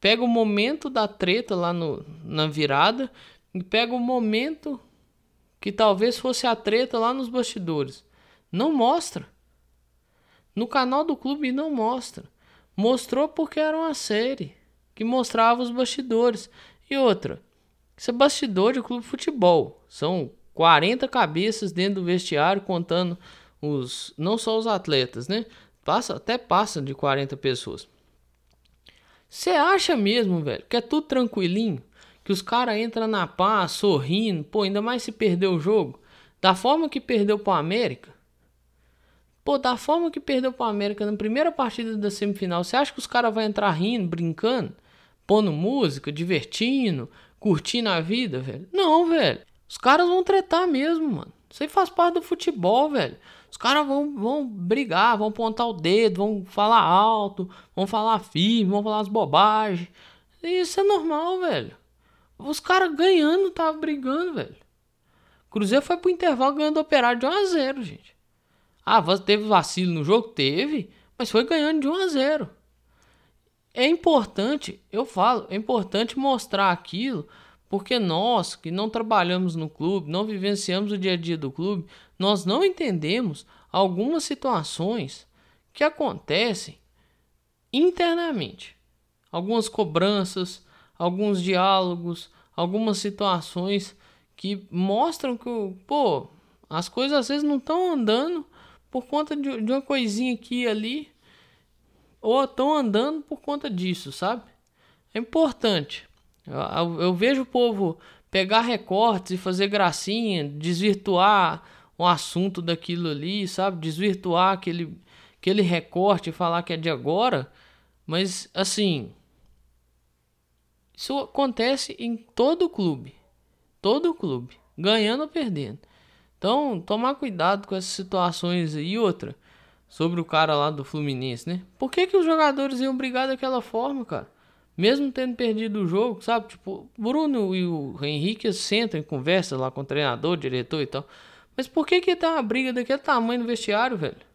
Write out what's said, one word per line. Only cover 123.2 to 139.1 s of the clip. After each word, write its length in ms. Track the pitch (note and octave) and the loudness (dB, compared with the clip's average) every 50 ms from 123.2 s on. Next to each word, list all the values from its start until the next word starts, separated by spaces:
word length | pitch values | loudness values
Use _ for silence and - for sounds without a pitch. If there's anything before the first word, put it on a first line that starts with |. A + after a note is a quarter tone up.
| _ _ _ _ _ _ _ _ _ _ _ _ | _ _ _ _ _ _ _ _ _ _ _ _
Todo 320 | - G3 A3+ C#4+ E4 F4 D#4+ | 0 2 2 2 2 0 -2
clube, 440 | - - E3+ C3+ B2 A#2+ B2+ - _ _ _ _ - | -2 -4 -4 -4 -4 -8 -10 -18 _ _ _ _ -4
ganhando 440 | D#3+ G3 G#3+ A3+ G#3+ G#3 A3+ C4 | 0 2 2 4 2 2 0 -2
ou 60 | D4+ D#4 | -4 -4
perdendo. 520 | _ E4+ D4+ A#3 F#3 D3+ C#3 G#2 G#2+ - _ _ _ _ _ _ _ _ _ _ _ _ | _ -4 -2 -2 -2 -4 -6 -8 -10 -14 _ _ _ _ _ _ _ _ _ _ _ _
Então, 440 | - F#3+ A#3 C#4 D4+ C#4+ A#3 F3+ | -2 0 0 2 0 -2 -4 -6
tomar 340 | E3+ - G#3 G#3+ A#3 C4 C#4 | -4 -4 -4 0 0 -2 -2
cuidado 520 | C#4 - C4 G3+ F3 D#3+ F3 G3 G3+ G3+ - | -2 -6 -8 -4 0 0 0 0 0 -2 -6
com 80 | G3 | -8
essas 160 | F#3+ F#3 F#3 | -8 -6 -8
situações 840 | - - G3 F#3 - F#3+ F3+ F3 E3+ - - F3 F3 F3+ E3+ D#3 D3+ | -8 -8 -8 -4 -2 0 0 0 -2 -2 -2 -2 0 0 0 -2 -2
aí. 140 | D3+ D3 E3 | -4 -4 -4
E 100 | G3 A3 | -2 0
outra, 360 | A#3 G3 E3+ - - - - _ _ _ _ _ _ _ _ _ _ _ | 2 0 0 -2 -8 -14 -14 _ _ _ _ _ _ _ _ _ _ _
sobre 320 | - - D#3+ E3 F3 F3 | -6 -2 -2 0 0 -2
o 60 | E3 | -4
cara 300 | - - D#3 D#3+ D#3+ D3+ | 0 2 2 4 4 2
lá 140 | D3 D3 D3+ | 2 2 0
do 140 | D#3 C#3+ C3+ | -2 -4 -8
Fluminense, 640 | - - D3+ D3+ C#3+ C#3 B2+ B2+ C3 A#2+ A#2 - - | -8 -6 -6 -4 -4 -4 -4 -4 -6 -6 -8 -8 -8
né? 160 | F3 F#3 F#3 - _ _ | -8 -8 -10 -14 _ _
Por 100 | - C4 | -6 -4
que 160 | - - F4+ | 0 0 0
que 120 | F#4 - G4 | 4 4 2
os 80 | F4 | 4
jogadores 560 | D#4+ D#4+ D#4+ D#4 D4 C#4 C#4 C#4 C#4 C4+ B3 | 4 4 4 4 2 2 2 -2 -2 -2 -2
iam 140 | C4 C4+ C4+ | -2 -2 -2
brigar 320 | B3+ C4+ C4 B3 B3+ C4 C4+ | -2 -4 -4 -2 -2 -2 -2
daquela 340 | C4 C4 - C4 C4 B3 | -2 -4 -2 -2 -2 -2
forma, 420 | A#3+ - - A3 A#3+ C#4+ C#4+ C4+ A#3+ | -4 -4 -4 -4 -4 -2 -4 -6 -6
cara? 260 | - E3+ A#2 - - _ _ _ _ _ _ _ _ _ - | -6 -8 -8 -8 -10 _ _ _ _ _ _ _ _ _ 0
Mesmo 340 | E3+ G#3 B3+ C#4 C#4+ C#4 | 2 2 2 2 0 -4
tendo 240 | B3+ - B3+ B3+ A#3+ | -4 -4 -4 -6 -4
perdido 460 | - B3 A#3 A3 G#3+ A3 A3+ G#3 G#3+ | -2 -2 -2 -2 -2 -2 -4 -2 -2
o 60 | G3 E3+ | -2 0
jogo, 340 | E3 G3 A3 B3 A3 - | 0 0 0 0 -2 -6
sabe? 280 | - - A#3 A#3 - A3 | -4 -2 -2 -2 -2 -6
Tipo, 400 | - - _ F#3+ F#3+ - - - _ - | -20 -16 _ -12 -12 -12 -14 -20 _ -6
o 40 | |
Bruno 540 | G#3+ A3+ B3+ D4+ D#4+ D4+ C#4 A#3+ G#3 F#3+ F#3 | -4 -2 0 0 2 0 0 0 0 0 0
e 100 | F#3 F3+ | 0 0
o 320 | F3 E3+ D#3 C#3+ C3+ - - C#3 | -2 -2 -4 -6 -8 -8 -6 -6
Henrique 480 | C#3+ D3+ D3 D3+ F#3+ A3 G#3+ - A3+ | -4 -4 -2 -2 -2 -4 -2 -2 -4
sentam 480 | F#3+ F#3 - - G#3 G#3+ A#3 A3+ - D#3+ | -4 -2 -4 -2 0 0 0 0 -2 -6
e 40 | D3+ | -6
conversam 540 | - | -4